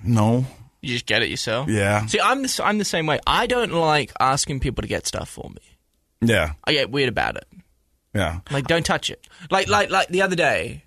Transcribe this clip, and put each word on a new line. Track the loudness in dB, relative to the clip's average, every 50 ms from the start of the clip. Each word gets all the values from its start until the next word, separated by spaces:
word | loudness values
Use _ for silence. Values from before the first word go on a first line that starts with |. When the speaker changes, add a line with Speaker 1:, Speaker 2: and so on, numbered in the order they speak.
Speaker 1:
No. | 2 4 4 4 4 4 4 2 0 -2 -8 -18 -20 -20 _ _
Speaker 2:
You | -8 -6 -6
just | -6 -2
get | 0 2 2
it | 2 0
yourself? | -2 -4 -4 -2 -2 -2 0 0
Speaker 1:
Yeah. | 0 2 2 2 2 0 0
Speaker 2:
See, | 0 0 2
I'm | 2 2 2 2
the | -2 -4
s-, | -4 -2
I'm | 0 0 0 0
the | -2
same | -2 -2 -2 0
way. | 0 0 0 0
I | 0 2 2 2
don't | 0 0 0 0 0
like | 0 0 2 2 2 2 0 -2 -2 0
asking | 2 2 2 0 -2 -4 -4 -2
people | -2 -2 -2 -4
to | -4 -4
get | -4 -4 -4
stuff | -6 -6 -6 -8 -8
for | -12 -16 -16 -16
me. | -16 -20 _ _ _ _ _ _ _ _ _ _ _ _
Speaker 1:
Yeah. | 2 2 4 4 2 0 -4 -6 -2
Speaker 2:
I | 0
get | 0 0 0 0
weird | 0 0 0 0
about | 0 0 -2 -2 -4
it. | -6 -14 _ -20 -20 _ _ _ _ _ _ _ _ _ _ -2
Speaker 1:
Yeah. | -2 -2 0 -2 -6 -8 -4
Speaker 2:
Like, | -4 -4 0
don't | 0 0 0 2
touch | 0 -2 -2 -2 -6
it. | -8 _ -18 _ -20 -20 -4 0
Like, | 0 0 2 2
like, | 2 2 2 2
like | 0 0 0 0
the | 0 0
other | 0 2 2
day | 2 2 2 2 0 -2 -6 -10 -14 _